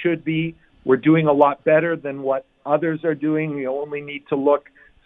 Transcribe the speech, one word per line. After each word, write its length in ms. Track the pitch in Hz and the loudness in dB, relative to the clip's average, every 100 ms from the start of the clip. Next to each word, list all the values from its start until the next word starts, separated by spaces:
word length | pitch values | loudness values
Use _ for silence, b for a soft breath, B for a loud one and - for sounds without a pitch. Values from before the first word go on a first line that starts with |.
should 220 | 170 165 | -2 -2
be. 320 | 160 160 165 - b b | -2 -2 -4 -8 b b
We're 120 | 131 131 | 0 2
doing 280 | 147 160 151 | 4 4 4
a 60 | |
lot 320 | 143 143 139 | 4 2 2
better 320 | 160 156 170 160 | 2 2 2 -4
than 260 | 143 139 | -8 -6
what 220 | 135 135 - _ 143 | -4 -4 -6 _ -2
others 360 | 147 165 156 | 0 0 -2
are 100 | 165 | -2
doing. 400 | 156 151 156 156 | -2 -2 -2 -2
We 120 | 143 131 | -4 -6
only 360 | 139 147 147 | -6 -6 -10
need 260 | 147 143 - | -10 -12 -6
to 80 | 139 | 0
look 320 | 139 143 - _ b b | 2 2 -2 _ b b